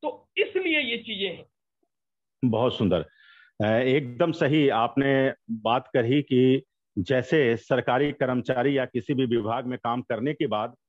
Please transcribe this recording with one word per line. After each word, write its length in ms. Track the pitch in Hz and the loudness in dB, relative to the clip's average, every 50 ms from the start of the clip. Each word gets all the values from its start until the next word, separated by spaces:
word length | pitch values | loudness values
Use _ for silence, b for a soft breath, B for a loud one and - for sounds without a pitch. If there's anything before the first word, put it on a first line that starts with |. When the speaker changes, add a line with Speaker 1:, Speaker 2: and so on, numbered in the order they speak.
| - | -10
Speaker 1:
तो 260 | 294 - - _ _ - - | -10 -10 -10 _ _ -4 -4
इसलिए 420 | 415 - - 381 370 339 311 302 | -4 -2 -2 -4 -2 0 0 0
ये 160 | 277 233 233 233 | 0 -2 -4 -6
चीजें 280 | 233 226 214 190 190 180 | -6 -8 -8 -6 -6 -6
हैं। 160 | 165 139 127 _ _ _ _ _ _ _ _ _ _ _ _ _ _ _ _ _ _ - - | -6 -8 -14 _ _ _ _ _ _ _ _ _ _ _ _ _ _ _ _ _ _ -2 -2
Speaker 2:
बहुत 340 | 123 110 110 123 127 - - | 0 0 2 0 0 0 0
सुंदर, 280 | 117 95 90 85 78 - b b b b b b b b b - | 0 2 2 0 -2 -4 b b b b b b b b b -2
अ, 60 | 107 | 0
एकदम 680 | 107 110 117 127 131 131 151 143 120 120 120 175 165 160 | 2 2 2 2 2 2 0 0 -2 -2 -2 0 0 0
सही 340 | - 165 131 151 156 147 135 110 113 | 0 0 2 2 4 2 2 2 2
आपने 560 | 117 117 - 135 139 139 135 135 135 135 - _ _ - 113 110 107 | 0 0 0 0 0 2 2 2 2 0 -2 _ _ -10 -8 -4 0
बात 260 | 113 117 127 123 - - | 0 0 0 -2 0 0
कही 280 | 135 117 113 131 147 | 0 2 2 2 0
कि 420 | 143 - 135 127 127 131 131 135 - _ _ _ _ _ - - | 0 2 2 4 4 4 4 2 0 _ _ _ _ _ -8 -6
जैसे 580 | - - 135 127 120 - 170 160 139 117 117 113 | -4 0 0 -2 0 0 2 2 2 2 0 -2
सरकारी 540 | - - 143 123 - - 123 131 143 147 | -2 -2 -2 0 0 0 0 0 0 0
कर्मचारी 680 | 139 - 139 127 127 123 117 - 139 123 120 139 143 135 | -2 -2 -2 -2 -2 -2 -2 -2 -2 0 0 0 0 0
या 80 | 127 | -2
किसी 280 | 120 - 123 107 - 143 | -2 -4 -6 -4 -4 -2
भी 120 | 127 135 120 | 0 0 0
विभाग 380 | 120 117 104 107 117 127 127 | 0 0 0 -2 -4 -4 -6
में 120 | 123 127 123 | -6 -8 -6
काम 220 | - 120 120 123 | -4 -4 -4 -4
करने 320 | 127 - 120 107 117 143 151 | -4 -6 -6 -4 -4 -4 -4
के 140 | - 160 127 | -4 -4 -2
बाद 280 | 107 104 107 123 123 _ _ | -2 -2 -4 -6 -8 _ _